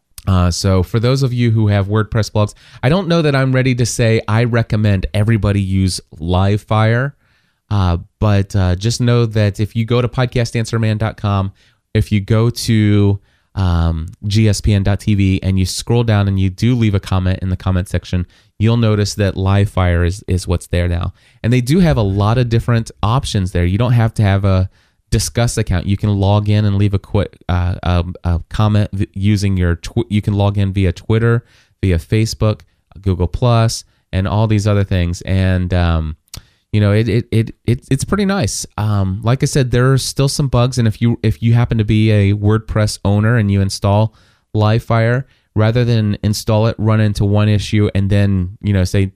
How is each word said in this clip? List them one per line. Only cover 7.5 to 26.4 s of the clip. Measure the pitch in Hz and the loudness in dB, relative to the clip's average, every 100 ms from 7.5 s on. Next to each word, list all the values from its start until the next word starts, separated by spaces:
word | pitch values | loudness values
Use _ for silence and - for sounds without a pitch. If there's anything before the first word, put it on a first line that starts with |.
| _ - | _ -6
uh, | 104 92 85 - - | -2 0 -2 -6 -4
but, | 107 101 98 | 0 2 0
uh, | 101 92 90 | 0 0 0
just | 110 120 | -2 -2
know | 120 120 117 | 0 2 0
that | 107 104 95 | 0 0 0
if | 104 | -4
you | 117 113 | -4 -2
go | 120 | 0
to | 120 | -2
podcastanswerman | - 127 127 117 120 113 113 110 107 | -2 -2 -2 -2 -4 -4 -2 -2 -2
dot | 110 - | -4 -4
com, | 104 101 95 - _ _ _ | -2 0 -2 -6 _ _ _
if | 110 - | -2 0
you | 107 | 0
go | 98 110 117 | 0 0 0
to, | - - 113 104 104 101 101 _ _ _ - | -2 0 2 4 4 2 0 _ _ _ -4
um, | 95 85 82 80 80 - 107 | 0 2 0 -2 -8 -10 -4
G | 104 110 | 2 2
S | 98 | 2
P | - | 0
N | 101 | 0
dot | 98 101 | 0 -2
T | - 101 | 0 0
V | 95 95 | 2 0
and | 92 95 | 0 0
you | 92 | -2
scroll | - - 120 | -4 -2 0
down | 117 104 98 | 2 0 2
and | 95 | 0
you | 95 | -2
do | 95 113 123 | 0 0 2
leave | 113 | 0
a | 101 | 0
comment | - 95 90 92 | -2 -2 -2 -2
in | 92 | -4
the | 92 | -4
comment | - 92 90 | -2 -2 -2
section, | 76 - 92 90 _ _ - | -6 -4 -6 -6 _ _ -2
you'll | 107 117 | 0 2
notice | 113 104 104 - | 2 0 -2 -2
that | 98 - | -2 -2
Livefyre | 95 101 98 - 90 87 87 | 0 2 0 0 0 2 0
is, | 98 - | -4 -4
is | 90 87 | -4 -2
what's | 87 - | -4 -4
there | 90 87 | -4 -2
now. | 85 90 - _ _ | -2 -6 -10 _ _
And | 110 | 0
they | 127 | 0
do | 123 170 | 2 2
have | 170 127 | 2 2
a | |
lot | 101 98 101 120 | 0 0 0 0
of | 120 | 0
different | 117 - 117 113 - | 0 0 -2 -2 -6
options | 101 123 - 104 92 | -2 -2 -2 -2 -2
there. | 90 | 0
You | 87 98 | 0 0
don't | 123 | 0
have | 120 113 - | 2 0 0
to | |
have | 104 98 | 0 2
a | 98 92 92 _ _ _ - | 2 0 0 _ _ _ -4
Discuss | 113 - - 117 - | -2 -2 -2 -2 -2
account. | 110 92 - | -2 -2 -2
You | 98 | -2
can | 107 101 | 0 2
log | 98 104 | 2 2